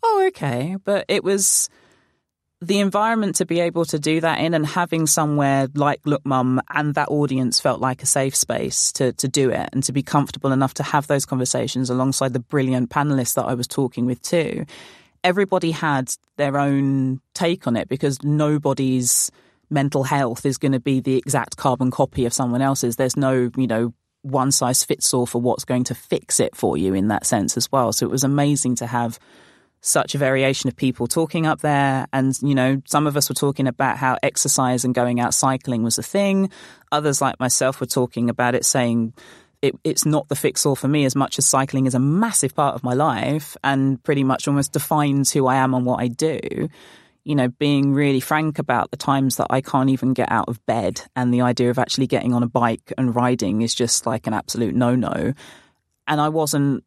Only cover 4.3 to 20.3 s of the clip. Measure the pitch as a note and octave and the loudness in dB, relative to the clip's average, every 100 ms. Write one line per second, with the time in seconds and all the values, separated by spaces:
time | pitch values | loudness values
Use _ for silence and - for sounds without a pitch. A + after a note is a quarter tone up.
4.3 | D#3 D#3+ E3 D3+ F#3 F3 E3 D#3 - D3+ | 0 0 0 0 -2 -2 0 0 2 2
5.3 | D3 C#3 C#3 C3+ D3 C#3+ C#3+ - D3 - | 2 2 2 0 0 0 0 -2 -2 0
6.3 | C3 B2+ B2+ - D3 D3+ D3 D3 D3 D3 | 0 2 0 0 -2 0 0 0 0 0
7.3 | C3 B2+ - D3 B2 C3 B2+ C3+ - C3+ | 0 0 0 0 0 -2 -2 -2 0 0
8.3 | - - A#2 C2 - - - C3 - C#3 | -2 -2 -2 -2 -2 -2 0 -2 0 -2
9.3 | D3 C3 G2 - - C3+ C3+ C3 D3+ C3+ | 2 2 0 -2 -4 -2 -2 0 0 0
10.3 | - C#3 C3+ C3+ - C3+ D3+ C#3+ C#3+ - | -2 0 2 0 -2 -2 -2 0 -2 0
11.3 | C3 B2 B2+ A#2+ B2+ B2+ B2 C3 C3 C3+ | -2 -2 -2 -2 -4 -2 0 0 0 -2
12.3 | B2 A#2+ D3 C3 B2+ A#2+ - D3 C#3 B2 | -2 -2 0 0 0 0 0 0 0 0
13.3 | - B2 B2 A#2+ - C3 - B2 B2 - | -2 -2 -2 -4 -2 -2 0 -2 -2 -2
14.3 | F3 D3+ - - - - - _ _ F3+ | 0 0 -4 -10 -14 -20 -20 _ _ -4
15.3 | F3+ G3 F#3 E3+ D#3+ D#3+ C#3 C3 - _ | 0 0 0 -2 -2 -2 -2 -2 -10 _
16.3 | - C#3+ C#3 C#3+ C#3 C#3 C3+ C3 C3 _ | -4 -2 0 0 0 0 0 -2 -4 _
17.3 | - E3+ F3+ - A#2 - C#3 D3 C3 C#3+ | -2 -2 0 -2 -2 -2 -2 -2 -2 -2
18.3 | D3+ D3+ D3+ D3 C3+ C3+ C3 B2 - - | 0 2 0 0 0 0 0 0 0 -2
19.3 | _ _ _ _ D3+ C#3 C#3+ C3 C#3+ C3 | _ _ _ _ 0 0 0 0 0 0